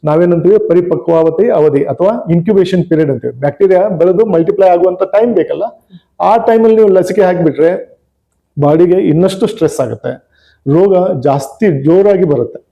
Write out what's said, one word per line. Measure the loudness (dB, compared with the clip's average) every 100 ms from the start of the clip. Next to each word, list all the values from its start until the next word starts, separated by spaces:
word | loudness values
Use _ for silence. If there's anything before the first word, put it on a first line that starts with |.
ನಾವೇನಂತೀವಿ, | 0 0 2 2 2 2 2
ಪರಿಪಕ್ವಾವಧಿ | 0 0 -4 0 0 0 0 0
ಅವಧಿ | 2 0 0
ಅಥವಾ | -4 -2 -2 -2 -2
ಇನ್ಕ್ಯುಬೇಷನ್ | -2 0 0 0 -2 0
ಪೀರಿಯಡ್ | 0 0
ಅಂತೀವಿ. | -2 -6 -6
ಬ್ಯಾಕ್ಟೀರಿಯಾ | -6 0 2 2 0
ಬೆಳೆದು | 0 0 2 0
ಮಲ್ಟಿಪ್ಲೈ | 0 0 2 2
ಆಗುವಂತ | 4 0 -2
ಟೈಮ್ | -2 0 0 0
ಬೇಕಲ್ಲ, | -2 -6 -8 -10 _ -20 _ _
ಆ | 0 0
ಟೈಮಲ್ಲಿ | 2 2 2 4
ನೀವು | 4
ಲಸಿಕೆ | 2 0 0
ಹಾಕಿಬಿಟ್ರೆ | 0 2 -2 0 0 0 -10 _ _ _ _ _ _ -2
ಬಾಡಿಗೆ | 0 0 0 0
ಇನ್ನಷ್ಟು | 0 0 0 -2 -6
ಸ್ಟ್ರೆಸ್ | -2 -4 -2
ಆಗುತ್ತೆ, | -6 -6 -10 -12 _ _ _ _
ರೋಗ | -2 0 2 2 0 -2
ಜಾಸ್ತಿ | -2 -2 -6 -4 -2 0
ಜೋರಾಗಿ | 0 2 2 2 0
ಬರುತ್ತೆ | 0 -2 -8 _